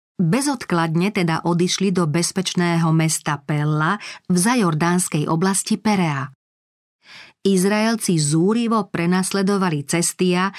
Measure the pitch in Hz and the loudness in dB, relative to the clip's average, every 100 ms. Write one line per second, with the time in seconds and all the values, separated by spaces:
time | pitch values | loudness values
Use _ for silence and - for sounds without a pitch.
0 | _ - 170 226 285 269 - 175 165 160 | _ -2 0 2 0 -4 -2 -2 0 0
1 | 185 208 170 160 - 175 180 - 190 185 | 0 0 0 0 0 0 0 0 0 0
2 | 165 156 170 - 175 - 175 165 165 160 | 0 0 -2 -4 -4 -2 0 2 2 2
3 | 160 - - 147 - 151 147 151 156 208 | 2 0 -4 -4 -4 -2 0 0 -2 -4
4 | - - - 180 190 254 185 156 170 175 | -8 -14 -2 0 2 2 2 0 0 0
5 | - 160 147 165 190 190 - 208 220 202 | 0 -2 -2 0 0 -2 -2 -2 0 0
6 | 170 143 131 - _ _ _ _ _ _ | 0 -2 -8 -12 _ _ _ _ _ _
7 | - - - _ 196 196 190 214 220 226 | -20 -20 -20 _ 0 2 2 2 0 0
8 | - 170 147 160 180 233 233 220 196 170 | 0 0 2 2 2 2 0 0 -2 -2
9 | 170 185 185 202 196 202 185 151 139 170 | 0 0 0 0 0 0 0 -2 -2 -2
10 | 175 - 185 180 190 | -2 0 0 2 -2